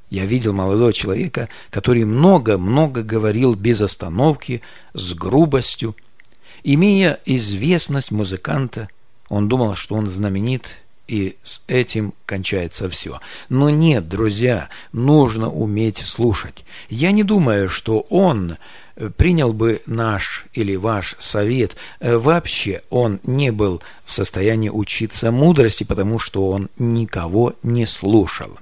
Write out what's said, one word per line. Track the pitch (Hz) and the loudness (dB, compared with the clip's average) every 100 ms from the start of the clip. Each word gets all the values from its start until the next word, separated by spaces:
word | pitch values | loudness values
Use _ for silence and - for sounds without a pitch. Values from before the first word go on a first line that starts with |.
| - | -10
Я | 95 98 | -6 -2
видел | 123 113 | 0 0
молодого | 98 95 101 120 | 0 0 4 2
человека, | 104 104 98 185 - 123 - - | 2 -2 -2 -4 -6 -8 -12 -10
который | - - 123 107 | -4 2 2 2
много-много | 113 170 185 113 98 92 127 156 127 | 4 6 6 4 0 2 2 2 -2
говорил | 110 110 107 107 131 107 | -4 -2 0 2 2 2
без | 104 113 | 2 2
остановки, | 101 - 90 85 143 147 - 120 - - - | 0 -2 -6 2 2 2 -4 -10 -10 -20 -18
с | - 87 | -12 -10
грубостью. | 85 90 127 165 135 117 - 117 107 - - - - - - | -6 0 4 4 2 -2 -6 -8 -8 -18 -20 -20 -20 -20 -10
Имея | - 143 196 196 185 143 - | 0 4 4 4 2 0 -2
известность | 127 104 101 131 175 - 139 - | -2 -2 -4 0 0 0 -4 -4
музыканта, | 104 98 95 - 151 131 - 107 - - - - | -4 -4 -4 -4 -4 -4 -8 -12 -14 -20 -20 -6
он | 104 104 | -2 0
думал, | 127 113 95 | 2 0 -2
что | - | -6
он | 110 107 | -4 -4
знаменит, | 90 104 98 110 127 - - - - - | -4 -4 -2 -2 -4 -8 -18 -20 -20 -8
и | 113 95 - | -4 -4 -8
с | - - - | -14 -14 -2
этим | 127 120 113 104 - - | 0 0 -2 -6 -8 -10
кончается | 98 95 98 85 - 92 | -8 -4 -4 -4 -6 -8
всё. | 87 - - - - - | -8 -12 -14 -16 -20 -4
Но | 127 147 | 2 2
нет, | 147 165 131 82 | 4 4 4 0
друзья, | 98 110 101 123 110 - - - | -2 -2 0 0 0 -4 -16 -12
нужно | 113 127 151 131 110 113 | -2 4 6 4 2 -4
уметь | 151 110 104 113 104 | -2 -2 0 -2 -2
слушать. | - - 120 101 - - - - - | -10 -2 0 0 -6 -14 -20 -20 -12
Я | 113 170 | -2 2
не | 202 | 2
думаю, | 202 214 143 104 95 | 4 2 2 2 0
что | - - 110 - | -4 -2 -2 0
он, | 180 190 120 87 80 - - - - | 2 4 2 -2 -8 -16 -20 -20 -12
э, | 110 - | -12 2
принял | 170 175 131 | 4 4 2
бы | 110 113 110 - | 2 0 0 -4
наш | 113 113 101 - - - | -4 -2 -2 -4 -10 -12
или | - 104 95 | -4 -2 -2
ваш | 101 107 92 - | -2 -2 -4 -10
совет. | - 107 104 127 107 - - - | -6 -2 0 0 -2 -4 -18 -8
Э, | 120 117 | 0 2
вообще | 127 170 - - 107 92 - | 4 2 0 -8 -6 -8 -4
он | 123 117 98 | 0 0 0
не | - 127 143 | -2 0 0
был | 107 104 87 - - | 0 0 -2 -8 -20
в | - | -12
состоянии | - 101 - 101 113 107 | -6 -4 0 0 0 -2
учиться | 107 104 - 110 - 117 | -4 -6 -4 -6 -4 -2
мудрости, | 120 156 160 117 - | 4 4 6 4 2
потому | 104 98 98 110 | -4 -2 -2 -2
что | - 98 95 | -4 -2 -2
он | 95 95 - | -2 -4 -4
никого | 117 117 113 92 85 98 120 - | -2 0 -2 -4 -2 2 2 0
не | 120 120 110 | -2 -2 -2
слушал. | - 98 110 85 - 52 50 | -4 4 4 4 -4 -14 -16